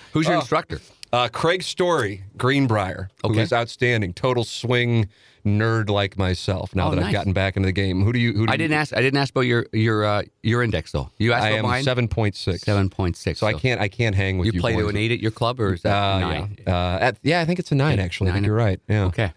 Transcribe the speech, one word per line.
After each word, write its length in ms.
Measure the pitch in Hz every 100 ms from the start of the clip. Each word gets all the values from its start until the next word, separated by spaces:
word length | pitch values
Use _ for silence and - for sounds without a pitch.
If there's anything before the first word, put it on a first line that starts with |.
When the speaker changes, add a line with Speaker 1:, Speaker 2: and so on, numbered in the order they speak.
| -
Speaker 1:
Who's 140 | 151 160
your 100 | 170
Speaker 2:
Oh. 40 |
Speaker 1:
instructor? 400 | 131 156 - 76 - - -
Speaker 2:
Uh, 160 | 120 120
Craig 340 | - 165 185
Story, 580 | 160 - 180 160 107 101 98 -
Greenbrier, 720 | 123 139 135 110 92 78 92 -
who 80 | 107
Speaker 1:
Okay. 80 | 107
Speaker 2:
is 100 | 110
outstanding. 640 | 120 117 - 123 120 98
Total 300 | 90 131 123
swing 640 | 117 - 117 123 120 117 101 - - _ 104
nerd 440 | 104 113 113 104
like 260 | 101 98 -
myself 580 | 95 90 - 92 -
now 120 | 98 90
Speaker 1:
Oh, 20 |
Speaker 2:
that 80 | 90
I've 60 |
Speaker 1:
nice. 80 | 87
Speaker 2:
gotten 200 | 104 92
back 200 | 92 95 95
into 100 | 95
the 60 |
game. 300 | 92 98 92
Who 100 | 101
do 40 | 120
you, 140 | 120
who 140 | 104 110
do 40 |
Speaker 1:
I 40 |
Speaker 2:
you 40 | 135
Speaker 1:
didn't 140 | 160 151
ask, 180 | 151 -
I 40 |
didn't 160 | 127 139
ask 120 | 139
about 120 | -
your, 240 | 127 120 -
your, 280 | 113 113 107
uh, 180 | 107 104 - _
your 200 | 110 117
index, 280 | 120 87 -
though. 200 | 76 67 -
You 160 | 110
asked 100 | 117
Speaker 2:
I 40 | 107
Speaker 1:
about 80 | 107
Speaker 2:
am 60 | 113
Speaker 1:
mine? 180 | 123
Speaker 2:
seven 240 | 135 123 117
point 260 | - 107
six. 280 | - - 87
Speaker 1:
Seven 260 | - 101 95
point 280 | - 92 80
six, 220 | - 78
Speaker 2:
So 60 | 107
I 60 |
Speaker 1:
so 60 | 82
Speaker 2:
can't, 200 | 127 117
I 60 | 101
can't 280 | - 117 98
hang 220 | 95 92
with 80 | 90
Speaker 1:
you 60 |
Speaker 2:
you 60 | 90
Speaker 1:
play 120 | -
to 80 | -
Speaker 2:
boys. 80 | -
Speaker 1:
an 60 | 104
eight 160 | 110
at 80 | 117
your 100 | 110
club, 300 | - 117 123
or 140 | 101
is 80 | 90
that 120 | 107
Speaker 2:
Uh, 240 | 101 101 95
Speaker 1:
nine? 380 | 87 78 101 104 98
Speaker 2:
yeah. 80 |
Uh, 240 | 90 90 90
at, 160 | 127 110
yeah, 200 | 127 170
I 20 |
think 140 | 165 175
it's 100 | 180
a 40 | 143
nine, 240 | 143 120
Speaker 1:
Eight, 20 |
Speaker 2:
actually. 280 | 92 - 92
I 20 |
think 100 | 90
Speaker 1:
nine. 60 | 101
Speaker 2:
you're 80 | 107
right. 240 | 113 90 -
Yeah. 160 | 107
Speaker 1:
Okay. 280 | 92 87 101